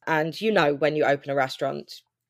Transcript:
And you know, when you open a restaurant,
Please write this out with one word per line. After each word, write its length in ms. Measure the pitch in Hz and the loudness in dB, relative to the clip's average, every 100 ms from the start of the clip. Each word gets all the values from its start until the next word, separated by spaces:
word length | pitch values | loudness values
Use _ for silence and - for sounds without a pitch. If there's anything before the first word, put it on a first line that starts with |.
| - | -2
And 340 | 156 160 - | 0 0 -2
you 120 | 220 | 0
know, 220 | 196 147 | 2 2
when 200 | 143 151 | 2 0
you 100 | 151 | 2
open 260 | 135 143 139 | 2 0 0
a 40 | |
restaurant, 680 | 139 131 - 135 143 - - _ _ | -2 -2 -2 -6 -6 -12 -20 _ _